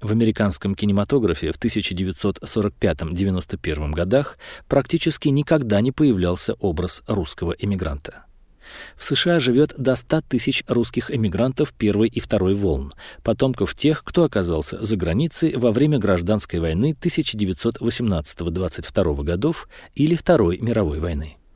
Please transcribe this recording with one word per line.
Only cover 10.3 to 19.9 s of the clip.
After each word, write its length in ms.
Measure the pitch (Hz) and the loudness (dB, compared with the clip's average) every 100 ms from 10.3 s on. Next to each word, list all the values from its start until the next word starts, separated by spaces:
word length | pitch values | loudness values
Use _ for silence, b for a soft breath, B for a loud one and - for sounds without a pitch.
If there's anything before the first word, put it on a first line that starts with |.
| 127 - - - | -2 0 -2 0
русских 460 | 120 113 - - | 0 0 -2 -4
эмигрантов 600 | 117 107 92 127 131 147 | 0 0 2 0 0 -2
первой 340 | - 104 101 110 | 0 2 4 2
и 140 | - | 0
второй 340 | - 107 92 101 | 0 2 2 2
волн, 380 | 98 71 71 - B B | 0 0 -4 -12 B B
потомков 520 | - 110 135 123 - - | -2 0 0 0 -4 0
тех, 300 | 151 156 - | 0 0 -2
кто 180 | - | 2
оказался 580 | 165 107 87 80 - - | 2 2 0 0 -4 -6
за 140 | 107 107 | -4 -2
границей 640 | 82 87 160 - 160 135 | 0 0 0 0 0 2
во 160 | 120 | 2
время 260 | 110 147 147 | 4 4 2
гражданской 600 | 101 90 87 107 - 85 | 2 2 2 -2 -2 -2
войны 340 | 82 80 135 151 | 0 0 0 0
тысяча 400 | 170 - 147 110 | -2 -2 -2 -2
девятьсот 440 | 98 90 117 113 | -2 -2 -2 -2
восемнадцатого 680 | 113 - 120 87 78 - 85 | -2 -2 0 -2 -2 -6 -4
двадцать 340 | 85 92 - - | -2 -4 -6 -6
второго 380 | - 90 71 | -2 0 0
годов 440 | 71 87 139 - - B B | -2 0 0 -2 -8 B B